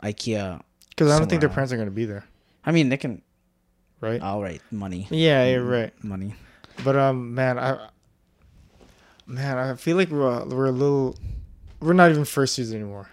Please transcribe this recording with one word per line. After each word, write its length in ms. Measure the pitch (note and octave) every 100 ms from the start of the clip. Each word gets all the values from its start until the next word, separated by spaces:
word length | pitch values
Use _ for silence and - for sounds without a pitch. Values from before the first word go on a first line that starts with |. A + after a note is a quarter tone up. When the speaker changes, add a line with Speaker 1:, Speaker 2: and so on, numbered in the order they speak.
Speaker 1:
ikea 560 | G#2 G#2 A#2 G#2+ F#2+ E2+ - _ _
Speaker 2:
Because 160 | - D3+
I 160 | D3+
don't 80 | D#3
think 80 | E3
Speaker 1:
somewhere 0 |
Speaker 2:
their 100 | D3
Speaker 1:
else? 40 |
Speaker 2:
parents 180 | A#2 C3+
are 40 | A#2+
gonna 140 | G2+
be 100 | G2 A2+
there. 180 | G2+ - _ _ _ -
Speaker 1:
I 60 |
mean, 160 | E3 C3+
they 80 | C3+
can 260 | C#3 F#2+ _ _ _ _ _ _ _ -
Speaker 2:
Right? 200 | A2 A#2
Speaker 1:
All 220 | G2 G#2
right, 180 | G2 D#2+ -
money. 340 | G#2+ G2 F2+ G2
Speaker 2:
Yeah, 340 | D#3+ D#3+ C#3 B2+
yeah, 120 | B2+
Speaker 1:
Mm, 80 | B2
Speaker 2:
right. 220 | B2 A2 -
Speaker 1:
money. 320 | G#2+ F#2+ G2 - - _ - -
Speaker 2:
But, 140 | C3 C#3
um, 400 | C3+ C3 A#2+ B2
man, 180 | B2+ B2
I, 180 | B2+ C#3 A2 _ _ _ _ _ _ _ _ _ - _ _ _ -
man, 320 | B2+ C#3 B2+
I 160 | C3 B2+
feel 200 | D#3+ F3
like 140 | F3
we're, 340 | D3 C3+ A#2+ -
we're 200 | B2+ C3+
a 60 |
little, 440 | B2+ C#3+ C#3 C3 - - - - - - -
we're 120 | D#3
not 180 | F#3 F3
even 140 | D3+
first 340 | C#3+ D3 C3 -
years 140 | A2+
anymore. 360 | A2 G#2 G2+ G2